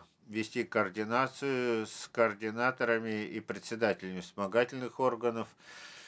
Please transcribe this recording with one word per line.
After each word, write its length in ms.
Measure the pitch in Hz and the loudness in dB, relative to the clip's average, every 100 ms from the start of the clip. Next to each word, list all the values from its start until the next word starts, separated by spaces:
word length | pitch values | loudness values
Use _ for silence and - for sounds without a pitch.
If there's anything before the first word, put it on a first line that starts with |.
| - _ - | -6 _ -6
вести 360 | 107 107 123 | -4 -2 -2
координацию 1200 | 113 110 98 101 107 120 131 - 139 127 123 113 104 | 0 2 2 0 0 2 0 -2 -2 0 2 0 -2
с 220 | - - | -8 -2
координаторами 1160 | - 113 101 110 113 123 127 120 113 113 107 107 | 4 4 2 -4 0 0 2 2 2 2 -2 -2
и 140 | 110 | -6
председателями 800 | 107 101 - 113 110 92 95 92 | -6 -8 -6 2 2 2 -4 -6
вспомогательных 800 | 87 - 98 113 123 135 123 - | -8 -6 0 2 2 -2 -6 0
органов, 480 | 127 117 120 113 104 - - - - - | 0 2 0 -2 -6 -12 -20 -18 -18 -18